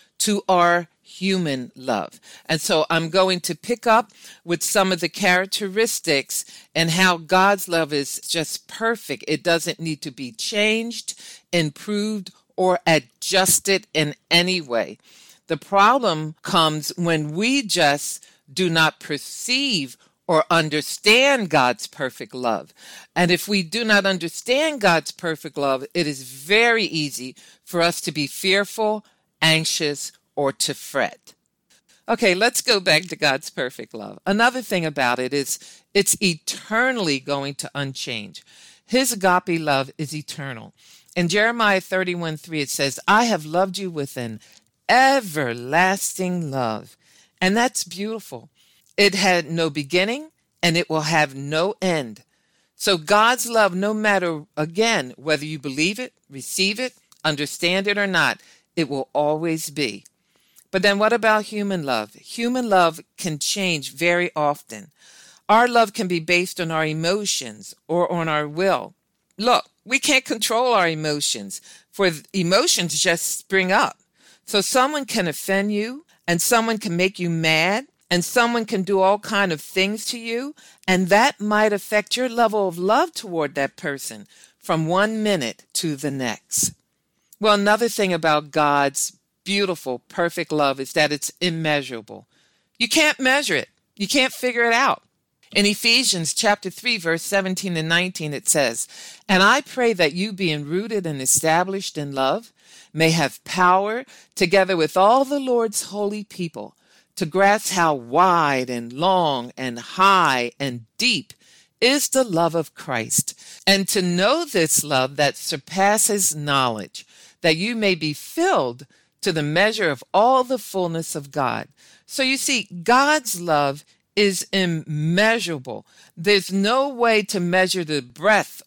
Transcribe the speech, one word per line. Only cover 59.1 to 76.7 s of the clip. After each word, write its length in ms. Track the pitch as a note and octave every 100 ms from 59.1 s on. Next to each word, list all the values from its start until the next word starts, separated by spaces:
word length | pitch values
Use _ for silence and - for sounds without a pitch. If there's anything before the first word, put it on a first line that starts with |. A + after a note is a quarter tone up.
always 580 | - D3 D#3 E3+ D#3+ D#3+
be. 340 | C#3+ C3 G2+ - _ _ _ _ _ _
But 120 | F#3+
then 160 | G3+ G3+
what 160 | G#3+
about 300 | A#3 A3 G#3+
human 400 | G#3 G#3+ G3+ F#3+
love? 280 | C#3 A#2+ G#2
Human 560 | - - - A#3+ B3+ A#3+
love 320 | F#3+ E3+ D#3+ - -
can 220 | F3 D3
change 520 | - G#3 F#3+ D#3+ C3
very 400 | C3+ E3+ F3 F3+ -
often. 540 | D3 D3 - G#2+ G2 _ _ - - _ -
Our 180 | G#3+ A#3+
love 280 | A#3 A3
can 140 | - F#3
be 120 | F3
based 400 | D#3+ F3 F#3 -
on 100 | E3
our 140 | D#3+
emotions 920 | D#3 D#3 E3 G3+ G3+ - B2 G#2+ G2 - -
or 260 | E3+ F3
on 160 | F3 D#3+
our 180 | D3+ D3+
will. 460 | D3+ F#3+ D3 G2 - _ _ _ -
Look, 260 | A3+ A#3+ - _ -
we 120 | C4
can't 280 | - C4 -
control 480 | C#4+ - A3+ B3+
our 120 | A3+ E3+
emotions, 760 | D#3 D#3 D3 - A#2 G2+ - - - _
for 200 | - F#3+
th-, 120 | D3+ -
emotions 640 | G3 F3 F#3+ E4+ - F3 D3+
just 380 | F#3 E3+ - -
spring 340 | - F#3+ F#3
up. 240 | G3+ - - _ _ _ _
So 160 | - G#3
someone 460 | F#3+ C4 C4 D4+ C4+
can 200 | A3+ F3
offend 460 | D3 - F#3+ G3+
you, 320 | G#3 A3 C4+ - _ -
and 160 | E3+
someone 340 | - A#3 A3+